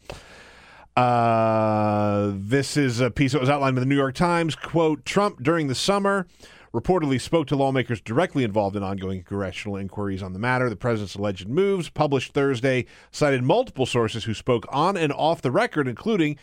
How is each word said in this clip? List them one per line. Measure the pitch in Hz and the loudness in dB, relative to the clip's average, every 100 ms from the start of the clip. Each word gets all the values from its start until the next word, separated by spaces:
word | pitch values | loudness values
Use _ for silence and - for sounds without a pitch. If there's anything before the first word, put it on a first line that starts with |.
| - - - - - - - - - - | -18 -18 -18 -20 -20 -20 -20 -20 -4 0
Uh, | 123 120 117 113 113 110 110 107 107 104 104 101 101 98 | 2 4 4 4 4 2 2 2 2 2 2 2 0 -2
this | 101 139 135 147 | 0 0 0 0
is | 135 113 | 0 0
a | 127 | -2
piece | - 135 | 2 0
that | 143 | 2
was | 127 | 2
outlined | 143 135 131 | 2 2 0
by | |
the | 131 | 2
New | 139 | 2
York | 135 127 | 0 0
Times. | 175 170 165 - | 2 2 0 -4
Quote, | - 165 160 151 | -2 2 2 0
"Trump | - 196 202 147 | 0 0 0 0
during | 127 170 143 | 0 0 0
the | 123 | -2
summer | - 202 196 196 180 - - - - | 0 2 2 0 -4 -12 -20 -20 -8
reportedly | - - 185 147 131 | -4 2 2 2 0
spoke | - 165 139 | 0 0 0
to | 139 | 0
lawmakers | 135 131 120 117 | 2 0 -2 -4
directly | - 120 - 143 | -2 0 0 0
involved | 117 104 101 101 | 0 2 0 -2
in | |
ongoing | 95 98 95 95 | -4 -4 -4 -6
congressional | 87 101 95 - 107 98 | -6 -6 -6 -6 -8 -8
inquiries | 98 - 101 95 | -8 -6 -6 -6
on | 95 | -8
the | 92 | -6
matter. | 120 127 127 | -2 0 -2
The | 104 | -2
president's | 123 110 98 98 | -2 -2 -4 -4
alleged | 104 98 98 | -4 -4 -4
moves, | 151 196 196 156 | 0 0 0 -4
published | - 151 135 - | -2 0 0 -2
Thursday, | 147 139 123 135 127 - - - | 0 0 0 0 0 -2 -12 -14
cited | - 147 131 | 0 2 2
multiple | 127 214 247 - 127 | 2 2 0 -2 0
sources | 123 110 113 110 | 0 0 -2 -6
who | |
spoke | 104 - 117 - | -6 0 -2 0
on | 135 175 196 | 0 0 2
and | 151 | -2
off | 139 151 160 | 0 -2 0
the | 135 | 0
record, | 151 240 151 131 | 0 0 0 -2
including | 107 208 208 151 147 | -2 -2 2 0 -2